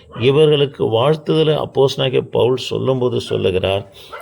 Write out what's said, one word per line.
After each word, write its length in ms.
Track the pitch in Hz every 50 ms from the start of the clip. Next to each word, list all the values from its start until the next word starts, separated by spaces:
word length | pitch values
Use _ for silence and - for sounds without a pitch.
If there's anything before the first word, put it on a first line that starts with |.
| - - - 120
இவர்களுக்கு 640 | 113 131 135 147 156 151 151 143 143 139 - - -
வாழ்த்துதலை 680 | 117 110 110 123 143 160 156 - - 160 156 160 156 151
அப்போஸ்தலனாகிய 640 | 143 123 - - - 135 131 131 - 135 131 131 135
பவுல் 360 | - - - 113 110 120 131
சொல்லும்போது 640 | 120 - - 113 107 113 123 135 127 123 123 117 117
சொல்லுகிறார், 720 | - - 113 107 101 101 90 92 95 95 98 101 101 - - - - - - -